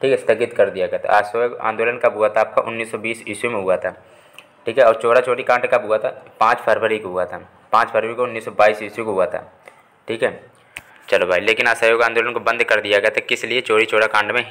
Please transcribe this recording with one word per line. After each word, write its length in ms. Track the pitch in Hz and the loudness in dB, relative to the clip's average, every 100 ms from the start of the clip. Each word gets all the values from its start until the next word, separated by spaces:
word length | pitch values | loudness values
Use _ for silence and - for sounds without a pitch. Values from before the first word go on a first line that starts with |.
ठीक 80 | 135 | 0
है, 60 | 127 | 0
स्थगित 340 | - 110 120 | 0 0 0
कर 180 | - 98 | 0 0
दिया 160 | 92 87 | 0 -4
गया 120 | 90 | -4
था। 180 | - 104 | 2 2
असहयोग 400 | 101 117 123 - | 2 -2 -4 -2
आंदोलन 380 | 110 110 113 123 | -4 -2 -2 0
कब 180 | 123 104 | 0 2
हुआ 120 | 107 | 0
था 120 | 110 | 2
आपका? 220 | 110 - | 0 0
उन्नीस 280 | 120 113 113 | -2 -6 -8
सौ 60 | 110 | -6
बीस 240 | 110 113 - | -6 -8 -10
ईस्वी 220 | 101 120 | -6 -4
में 100 | 110 | -2
हुआ 160 | 92 85 | 0 0
था, 140 | 92 92 - - _ - _ _ - | -2 -10 -20 -20 _ -20 _ _ -4
ठीक 120 | 117 | 4
है। 60 | |
और 160 | 117 113 | 4 4
चोरा 180 | 117 123 | 4 4
चोरी 200 | 127 123 | 2 -2
कांड 240 | - 123 120 | 0 0 2
कब 180 | 120 107 | 0 0
हुआ 120 | 110 | -2
था? 100 | 127 - - - | -2 -8 -10 0
पाँच 200 | 113 120 | 0 2
फरवरी 380 | - 101 107 107 | 0 0 0 -2
को 100 | 95 | -4
हुआ 160 | 90 | -6
था, 220 | 90 87 85 _ - | -6 -8 -18 _ 0
पाँच 180 | 110 117 | 0 2
फरवरी 240 | 110 110 | -2 -2
को 80 | 117 | -4
उन्नीस 220 | 120 113 | -4 -6
सौ 60 | 113 | -6
बाईस 300 | 98 107 107 | 2 2 2
ईस्वी 220 | 107 - | -6 -8
को 80 | 110 | -4
हुआ 140 | 95 87 | 0 -2
था, 200 | - - _ - _ _ _ - | -4 -12 _ -20 _ _ _ -10
ठीक 140 | 113 | -4
है। 180 | 117 90 - _ _ - - - - | -4 -6 -20 _ _ -20 -20 -14 0
चलो 180 | 98 90 | 0 2
भाई, 140 | 90 | 2
लेकिन 260 | 101 113 120 | 2 2 2
असहयोग 360 | 117 113 117 | 2 2 4
आंदोलन 300 | 117 113 117 | 2 0 -2
को 80 | 117 | -2
बंद 220 | 104 117 | -2 0
कर 160 | 117 110 | 0 0
दिया 180 | 104 101 | 2 2
गया 120 | 131 | 2
था, 100 | 127 | 0
किस 240 | - 120 | -4 -6
लिए? 160 | 113 123 | -2 -4
चोरी 240 | - 110 | 0 2
चोरा 220 | 113 110 110 | 2 2 2
कांड 220 | 107 104 | 2 0
में 80 | 120 117 | -2 -4